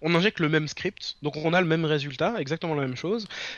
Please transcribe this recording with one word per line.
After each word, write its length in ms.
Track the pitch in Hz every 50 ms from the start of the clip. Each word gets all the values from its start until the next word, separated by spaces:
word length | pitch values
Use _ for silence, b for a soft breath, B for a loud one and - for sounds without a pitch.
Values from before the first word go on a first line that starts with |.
on 140 | 156 160 170
injecte 240 | 165 180 220 - -
le 80 | 165 151
même 220 | 156 156 156 143
script, 480 | - - - 185 - - - - - - 143
donc 120 | 147 143
on 160 | 151 156 165
a 80 | 170 185
le 80 | 185 160
même 160 | 160 165 160
résultat, 520 | 151 156 147 139 147 131 - 160 196 240 214
exactement 340 | 147 139 160 165 - 170 156
la 100 | 147 139
même 120 | 127 127
chose. 320 | 123 - 170 214 233 208 - B B B B B